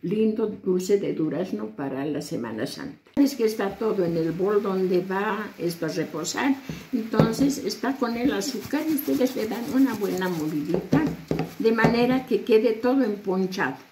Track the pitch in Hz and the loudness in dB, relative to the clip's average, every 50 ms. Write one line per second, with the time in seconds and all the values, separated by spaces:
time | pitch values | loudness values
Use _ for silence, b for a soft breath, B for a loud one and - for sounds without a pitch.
0 | - 170 196 214 220 220 214 - 220 208 196 - - 190 180 185 180 - 202 202 | -2 -2 0 2 2 2 2 2 0 -2 -2 -4 0 0 2 2 4 4 2 2
1 | 180 - - - 160 156 139 151 190 190 - 208 214 214 - - 143 135 131 131 | 4 0 -2 0 0 -2 0 -2 -2 -2 -4 -6 -6 -8 -6 -6 -6 -4 -4 -4
2 | 139 156 143 139 165 - 165 - 120 113 110 110 123 139 - - - - - - | -4 -4 -4 -4 -4 -6 -6 -6 -6 -6 -4 -4 -6 -6 -6 -8 -12 -12 -12 -16
3 | _ - _ - 285 262 - - 226 220 214 - 202 196 196 - 226 220 202 202 | _ -6 _ 4 4 4 4 2 0 0 2 0 -2 -4 -2 -2 -2 0 2 2
4 | 175 170 165 160 160 165 160 175 185 202 214 208 208 196 190 190 185 180 190 180 | 0 0 2 0 0 0 0 0 0 2 2 2 2 2 0 0 2 2 2 0
5 | 175 190 190 190 202 220 202 208 214 202 - - 165 175 170 - 170 156 151 180 | 0 0 -2 -2 -2 -2 -2 -4 -6 -8 -8 -4 -4 -4 -4 -2 -6 -4 -2 -4
6 | 156 - - 156 160 175 - 196 240 285 269 - B B B B B B - 233 | -4 -4 -4 -6 -6 -4 -4 -2 0 0 0 0 B B B B B B -4 -4
7 | 220 - - 220 - 226 - - 269 277 269 - - 190 214 - - 247 269 - | -2 -2 4 4 4 4 4 2 2 2 2 0 -4 -6 -4 -2 -2 -4 -2 0
8 | 247 233 233 233 247 240 208 196 196 285 - - - - - 294 311 320 311 262 | -2 -2 -2 0 0 0 0 0 -2 -4 -6 -6 -6 -2 -2 -2 0 0 -2 -2
9 | - - 269 269 254 247 - - 214 220 - 240 233 208 208 262 269 247 226 208 | 0 0 2 2 2 2 0 -2 -4 -4 -4 -6 -6 -2 2 4 4 4 2 0
10 | 208 185 180 180 185 185 180 160 151 156 - 151 143 - 165 147 - - - 285 | -2 -2 -2 0 0 -2 -2 -2 -2 -2 -2 -2 -2 0 0 0 0 2 2 2
11 | 311 175 165 - - - - - 160 - - - 196 226 226 226 226 226 233 233 | 2 0 -4 -6 -4 -4 -4 -2 -2 -6 -6 0 2 2 4 4 4 4 4 4
12 | 240 254 254 262 254 - 233 190 - - 233 220 220 240 220 220 - 247 262 277 | 4 4 2 0 0 0 -2 -2 2 4 4 6 6 4 0 2 2 2 2 4
13 | 254 220 202 196 - 190 185 190 190 180 - - 170 131 135 - - - | 2 0 0 -4 -2 -2 0 0 0 0 0 -2 -2 -2 -4 -8 -14 -20